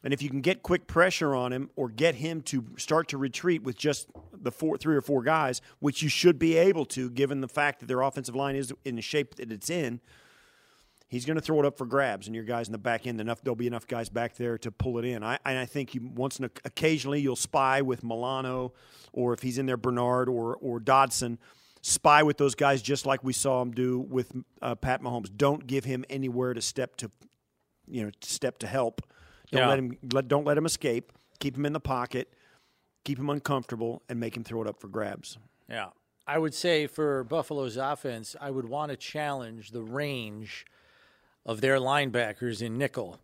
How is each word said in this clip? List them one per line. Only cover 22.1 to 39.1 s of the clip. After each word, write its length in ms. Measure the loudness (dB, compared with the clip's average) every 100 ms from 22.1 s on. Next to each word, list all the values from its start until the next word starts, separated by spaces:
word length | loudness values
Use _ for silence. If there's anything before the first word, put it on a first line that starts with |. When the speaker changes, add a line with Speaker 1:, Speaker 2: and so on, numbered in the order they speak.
| 8
Speaker 1:
with 140 | 8 4
those 160 | 2 4
guys 260 | 4 4
just 240 | 2 -2 0
like 180 | 0
we 80 | 0
saw 300 | 0 2 2
him 100 | 0
do 280 | 0 0 0
with, 340 | 0 -2 -2 -8 -12 _
uh, 120 | -6 -2
Pat 260 | 0 0
Mahomes. 260 | 0 -4 -6
Don't 320 | 2 2 2 -2
give 180 | -2 -2
him 180 | -4 -4
anywhere 440 | -4 -2 0 -2 -2
to 60 |
step 340 | -4 -4 -4 -6
to, 120 | -12 _ -20 _ _ _ _ _ -10
you 160 | -6
know, 80 | -6 -8
step 360 | -8 -4 -4 -4
to 100 | -4
help. 340 | 0 0 -4 -16 _ -20 -20 _
Don't 100 | 4
Speaker 2:
Yeah. 60 | 4
Speaker 1:
let 80 | 4
him, 200 | 0 -6 0
let, 160 | 0 4
don't 180 | 2 4
let 120 | 2
him 80 | 2
escape. 460 | 0 0 -2 -4 _ _ _
Keep 200 | -4 -2
him 100 | -2
in 60 |
the 60 | -2
pocket. 540 | -2 -2 -2 -4 -6 _ _ _ _ _ _ _
Keep 160 | -6 -4
him 100 | -2
uncomfortable 720 | -2 0 -2 -2 -6 -6 -6 -8
and 100 | -6
make 160 | -4 -6
him 80 |
throw 200 | -8 -6
it 40 | -6
up 120 | -8
for 80 | -10
grabs. 500 | -6 -6 -8 -14 -20 _ _ -12
Speaker 2:
Yeah. 200 | -10 -10 _ _ _ -4
I 140 | -2
would 160 | -2 -2
say 320 | 0 2 0
for 360 | 0 0 0 0
Buffalo's 520 | -2 -2 -4 -4 -4
offense, 580 | -4 -4 -6 -8 -12 -12
I 80 | -8
would 180 | -6 -4
want 220 | -6 -6
to 80 | -8
challenge 720 | -8